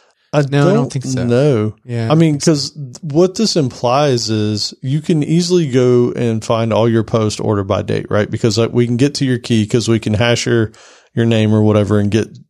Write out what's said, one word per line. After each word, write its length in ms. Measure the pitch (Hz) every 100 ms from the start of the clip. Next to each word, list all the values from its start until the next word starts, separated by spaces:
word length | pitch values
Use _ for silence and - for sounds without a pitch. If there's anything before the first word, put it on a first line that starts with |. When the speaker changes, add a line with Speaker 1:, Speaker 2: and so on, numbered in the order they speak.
| _ _ _
Speaker 1:
I 80 | 151 143
Speaker 2:
No, 120 | 143
I 40 | 156
Speaker 1:
don't 80 |
Speaker 2:
don't 200 | 214 247
think 120 | 139 127
so. 200 | 131 120
Speaker 1:
know. 500 | 120 147 120 107 -
Speaker 2:
Yeah. 260 | 127 117 113
Speaker 1:
I 60 | 156
mean, 240 | 165 147
'cause 320 | 175 151 135 - 135 123
what 340 | 160 139 185 185
this 220 | 220 180
implies 720 | 131 - 123 127 147 123 107
is 440 | 110 107 107 - -
you 200 | 131 147
can 220 | 151 160
easily 460 | 143 160 170 180 151
go 440 | 123 127 123 123
and 300 | - 123 110
find 280 | - 113 113
all 180 | 104 117
your 140 | 113
posts 380 | 110 117 107 -
ordered 240 | 110 104 98
by 160 | 98
date, 240 | 101 104 104
right? 220 | 104 104
Because, 260 | - 120 104
like, 140 | 113
we 140 | 120 120
can 80 | 120
get 200 | 143 139
to 100 | 135
your 140 | 120
key 280 | - 117 104
'cause 220 | 123 107
we 100 | 113
can 140 | -
hash 320 | 107 120 117 -
your, 260 | 117 110 - - - _
your 120 | - 117
name 280 | 113 107
or 80 | 107
whatever 380 | 107 107 101 104
and 100 | 101
get 200 | 110 - 123 -